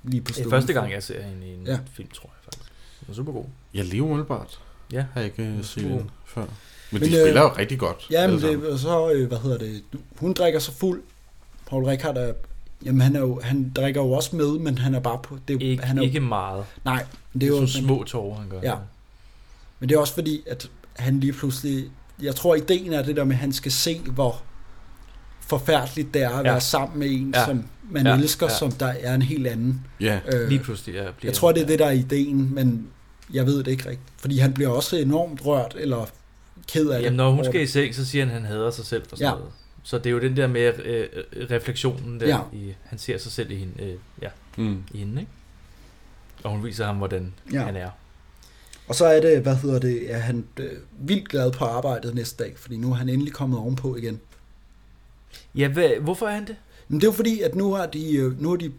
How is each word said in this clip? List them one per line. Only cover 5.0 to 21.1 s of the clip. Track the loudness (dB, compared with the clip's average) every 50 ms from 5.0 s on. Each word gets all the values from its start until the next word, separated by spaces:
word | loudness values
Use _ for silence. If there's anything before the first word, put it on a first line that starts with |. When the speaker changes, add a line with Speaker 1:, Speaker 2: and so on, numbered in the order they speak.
| -4 -4 -4
Speaker 3:
Har | -6
jeg | -6
ikke, | -6 -6 -6 -6
Speaker 2:
Hun | -4 -4
er |
Speaker 3:
øh, | -6 -6
set | -6 -8
Speaker 2:
super | -6 -4 -2
god. | -2
Speaker 3:
hende | -4 -4 -6 -12 -16 -20
før. | -12 -10 -10 -8 -8 -12 -18 -20 -20 -20 -20 -14 -6
Men | -2 2
Speaker 1:
Men, | 4 6
Speaker 3:
de | 8 8
spiller | 8 8 10 8 8
Speaker 1:
øh, | 6
Speaker 3:
jo | 6
rigtig | 2 -2 -2 0 0
godt, | 0 -2 -2 -4 -6 0
Speaker 1:
ja, | 2 4 4
men | 4 4
Speaker 3:
alle | 4 2
Speaker 1:
det, | 2 0
Speaker 3:
sammen. | 0 0 -2
Speaker 1:
og | -2 -2
så, | 0 2 2 2 4 4
øh, | 4 2 2
hvad | 0 -2
hedder | -2 -2 -2 -2
det, | -2 -2 -8 -8 -10 -12 -12 -14 -14 -14 -16 -10 -4
hun | -2 -2 2
drikker | 4 2 4 4 2
sig | -2 -4 -4
fuld. | -2 0 0 0 -2 -8 -16 -20 -20 -20 -20 -20 -20 -20 -20 -20 -20 -12
Paul | -4 -2 0 0
Rickard | 0 0 0 -2 -2 -2
er, | 0 -2 -2 -2 -4 -6 -8 -8 -12 -12 -14 -14 -10 -2
jamen, | 2 4 6
han | 6 6 6
er | 4
jo, | 2 0 0 -2 -2
han | -2 0 0 0 -2 0
drikker | 0 0 0 2 2
jo | 2 2
også | 2 0 0 -2 0
med, | 0 0 2 0 0
men | 0 -2 0
han | 0 2 2 0
er | 0
bare | 0 -2 -4 -4 -8
på... | -12 -14 -12 -6
Det | -4 -2
er | -2 0
jo, | 0
Speaker 2:
Ikke, | -2 0 0
Speaker 1:
han | 0 2
er | 2
jo | 2
Speaker 2:
ikke | 2 2 0
meget. | 0 0 0 -2 -2 -4 -6 -8 -8 -10 -14 -6 -4
Speaker 1:
Nej, | -2 -2 -2 -4 -8 -14 -20 -20 -8 -2
men | 0
det | 2
er | 4
Speaker 2:
Det | 4
er | 4
Speaker 1:
jo | 2
Speaker 2:
sådan | 2 0 0 2
små | 2 2 2 0
tårer, | -4 -6 -6 -6 -6 -8 -8
han | -10 -10
gør. | -10 -4 -4
Speaker 1:
Ja. | -4 -4 -4 -8 -14 -18 -20 -20 -20 -20 -20 -20 -20 -20 -20 -20 -20 -20 -20 -20 -20 _ -6
Men | 2 4
det | 4
er | 4
også | 4 2 -2
fordi, | -2 -2 -2 -4 -4 -6
at | -10 -10 -10 -10 -16 -16 -20 -20 -20 -10
han | -4 0 2